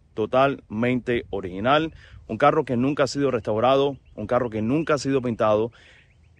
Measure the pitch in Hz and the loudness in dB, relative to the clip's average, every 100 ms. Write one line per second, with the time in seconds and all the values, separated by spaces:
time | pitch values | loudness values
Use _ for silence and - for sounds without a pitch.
0 | _ - 107 127 139 131 - 107 120 127 | _ -6 0 2 2 0 -8 -4 -2 -2
1 | 120 120 - 95 90 92 120 151 160 - | -2 -4 -4 -8 -8 -4 2 2 0 -10
2 | - - - 110 143 156 139 117 131 147 | -20 -20 -10 2 4 4 0 0 0 0
3 | 135 143 139 120 117 107 123 135 139 135 | -2 0 0 0 -2 0 2 4 2 -2
4 | _ - 104 123 123 107 110 151 165 143 | _ -12 -2 -2 -2 -4 -2 -2 0 -2
5 | 139 135 123 107 110 107 113 - - - | 0 -2 -2 0 2 2 0 -6 -20 -20
6 | _ _ _ | _ _ _